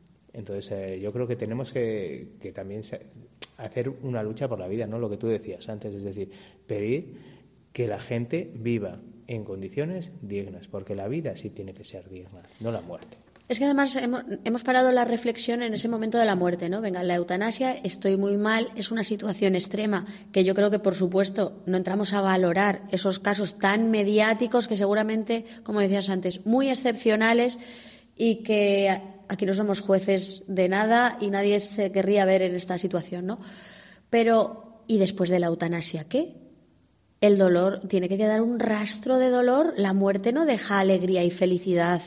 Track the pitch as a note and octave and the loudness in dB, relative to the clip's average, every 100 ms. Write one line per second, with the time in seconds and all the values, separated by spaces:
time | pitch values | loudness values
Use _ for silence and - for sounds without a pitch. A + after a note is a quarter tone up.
0 | _ _ _ A#2 G#2 G2+ - G2 F#2+ F#2+ | _ _ _ -14 -10 -10 -8 -8 -8 -8
1 | G2+ A#2+ B2 B2 G#2+ A#2+ B2 C3 A#2 G#2+ | -6 -4 -4 -4 -4 -6 -6 -4 -2 -2
2 | F2 C2+ - - G2 G2 F#2+ G#2 G#2 - | -6 -8 -14 -16 -14 -12 -10 -10 -12 -14
3 | - C#3 - - - - A2+ B2+ B2 C#3 | -16 -20 -20 -14 -14 -12 -8 -6 -6 -6
4 | C3+ A#2 G#2+ A2 C3+ G#2+ F2+ A2 G#2+ A2+ | -6 -4 -4 -4 -6 -6 -4 -4 -4 -4
5 | A2 G2 A2+ G#2+ - F2+ - G#2+ G#2+ G2+ | -4 -4 -2 -2 -4 -12 -10 -10 -10 -8
6 | G2 G2 G2 - - - - G2+ G#2 C#3 | -8 -8 -10 -12 -20 -18 -8 -4 -2 -4
7 | - - - - _ _ _ - A#2 G2 | -6 -16 -20 -20 _ _ _ -6 -4 -4
8 | - A#2+ A#2+ E3 - A#2+ A2+ A#2 F#2+ E2+ | -4 -6 -4 -4 -6 -6 -2 -2 -4 -10
9 | - - - A#2 G2+ F#2+ F#2+ C#3 D#3 F#3 | -18 -20 -12 -10 -8 -10 -8 -6 -6 -6
10 | E3+ - G2+ G2+ F#2+ - - G2+ G2 G2 | -10 -14 -10 -8 -8 -12 -14 -12 -10 -8
11 | G2 D#3 C#3+ - G#2 - F#2+ F#2 - F#2+ | -6 -6 -6 -8 -12 -12 -14 -16 -16 -18
12 | F#2 F#2 F#2+ F#2 - - A2+ G#2+ E2+ E2+ | -16 -18 -18 -20 -20 -10 -6 -6 -8 -14
13 | - - _ - - A#3 C#4+ C#4 C#4 C4 | -16 -20 _ -14 -8 -2 0 2 0 -2
14 | A#3+ B3 - B3 A3 A#3+ A#3+ B3+ B3+ B3+ | -4 -4 -6 -8 -4 -4 2 4 6 4
15 | A#3+ A#3 A#3+ A3+ - A#3 A#3+ G#3+ A#3 A3+ | 2 0 -2 -2 -2 -2 -2 -2 -2 -2
16 | A3 A#3 A3 F#3 F3+ F3 E3+ G3 A3 F3+ | 0 2 4 4 2 0 -2 -4 -4 -2
17 | F3 F3 F3 F#3 A3 A3 C4 B3+ F#3 - | 0 0 0 -2 -2 -2 -2 -2 -6 -2
18 | G3 G3 G3 G3+ G#3+ A3+ A#3 A3+ G3 A3+ | 0 2 2 2 2 0 0 -4 -4 -2
19 | F#3+ G#3 G#3 F#3 G3 F#3 F#3 G#3 G#3+ F#3+ | -2 -2 -4 0 2 2 0 0 0 -2
20 | - - - G3 F#3 F#3+ G#3 G3+ G3 F#3+ | -4 -12 -2 2 4 4 4 4 2 2
21 | F3+ F#3+ G3 A3 F3 - - F#3 F#3+ G3+ | 2 2 2 0 -4 -4 -2 -2 0 -2
22 | G3+ G3+ G3 F#3 F3+ F3+ G3+ G3 - F#3 | 0 2 2 4 4 4 2 0 -2 -2
23 | G3 F#3+ G3+ G3+ F#3 - G3 G#3+ A3+ G#3+ | 0 0 0 0 -2 0 2 2 2 2
24 | G3+ G#3+ G#3+ A3 A#3+ A#3+ A3+ G3+ G3 G#3 | 4 4 4 2 2 0 0 0 2 2
25 | G#3+ A3 G#3 A3+ A3+ - - G#3+ G3 G3+ | 0 -2 -2 -4 -6 -14 -4 2 2 2
26 | F#3+ F#3 F3+ F3+ G#3+ B3 C#4 B3+ B3+ A3+ | 0 -2 -2 -4 0 2 2 2 0 0
27 | A3+ G#3+ A3 A#3 A#3+ - - - - - | 2 4 4 4 2 -2 -12 -20 -20 -20
28 | _ - A3+ A3 A3+ G#3+ G3+ G3 G3 F#3+ | _ 0 0 2 2 2 4 4 2 0
29 | - - - G3 F#3+ G3 G#3 G3 - F#3+ | -4 -14 -8 -2 0 0 0 0 2 2
30 | G3 F#3+ F#3+ - - F#3+ F#3 G3 A3 A#3 | 4 0 0 -6 -4 0 2 2 4 4
31 | B3 A#3 G#3 G3 G3+ G#3 G3+ - G3 G3 | 4 0 -2 0 2 2 0 -2 0 2
32 | F#3+ G3+ F#3+ F#3+ F#3 F3+ F3+ F3+ F#3 F3 | 2 4 6 4 2 -2 -4 -4 -2 -4
33 | - F3+ F#3 A#3 - - - - - - | -6 -8 -6 -8 -10 -18 -20 -20 -20 -20
34 | _ A#3 A3+ A3+ - - - - - A3 | _ 2 6 4 4 -2 -18 -14 0 2
35 | F#3+ - F3 F3+ E3+ E3 E3+ E3+ D#3 D#3+ | 4 2 2 2 2 0 -2 -2 -4 -6
36 | D3+ C4 F4 - - - _ _ _ _ | -4 -2 -2 -8 -20 -20 _ _ _ _
37 | _ _ G#3 G3+ F#3 F3 F#3+ G3 F#3+ F#3+ | _ _ 4 6 6 6 2 0 -2 0
38 | F3+ G3 G#3+ G#3+ A#3 A#3+ A3 G#3+ G#3 - | 0 0 2 2 0 0 0 0 -2 -2
39 | - C4 B3+ B3 B3 C4+ E4 G3 G3 G3 | 0 2 4 4 4 4 2 2 2 2
40 | G3 G3 A#3 C#4 D#4+ A3 - G3+ F#3+ F#3 | 2 2 0 2 2 0 0 2 4 4
41 | F3+ F#3 F3 F3+ F#3 F3+ F#3+ F3 E3+ F3 | 2 2 2 2 2 2 2 2 2 0